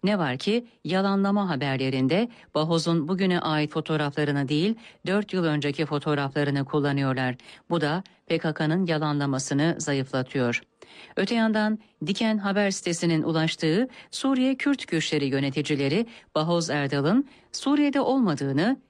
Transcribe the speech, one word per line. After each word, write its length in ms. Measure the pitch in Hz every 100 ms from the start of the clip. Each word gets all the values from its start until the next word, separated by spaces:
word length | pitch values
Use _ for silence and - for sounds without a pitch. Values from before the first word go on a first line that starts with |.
Ne 140 | 185 208
var 200 | 151 127
ki 280 | - 226 240 _
yalanlama 640 | 151 185 196 196 196 202 190
haberlerinde 800 | 143 143 135 131 131 131 170 240 - - 151
Bahoz'un 520 | 160 170 165 170 147
bugüne 320 | 185 190 175
ait 320 | - 156 151
fotoğraflarını 760 | 160 151 156 147 147 147 143 135
değil, 280 | 147 190 226 - - -
dört 260 | 196 214
yıl 100 | 185
önceki 420 | 165 151 143 143 151
fotoğraflarını 800 | 151 156 147 139 143 143 139 135
kullanıyorlar. 680 | 151 143 139 135 131 131 127 - - _
Bu 120 | 170
da 220 | 151 170 196 _ _
P 100 | 165
K 160 | 165
K'nın 320 | 151 156 170 180
yalanlamasını 880 | 156 151 147 143 131 - 139 160 -
zayıflatıyor. 840 | 151 139 131 131 127 139 123 120 - _ - - - -
Öte 200 | 196 233
yandan 440 | 220 214 214 220 - _ 151
Diken 320 | 196 226 220
Haber 340 | 196 196 202
sitesinin 520 | 190 - 170 170 160
ulaştığı 640 | 156 160 160 - 160 170 254 - -
Suriye 440 | - 269 269 254 262
Kürt 320 | - 277 -
güçleri 380 | 165 - 151 139
yöneticileri 800 | 135 139 139 143 147 139 165 233 - - -
Bahoz 340 | 156 175 160
Erdal'ın 580 | 147 139 143 143 226 285 - _
Suriye'de 500 | - - 294 294 277
olmadığını 760 | - 269 220 147 139 135 190 262 _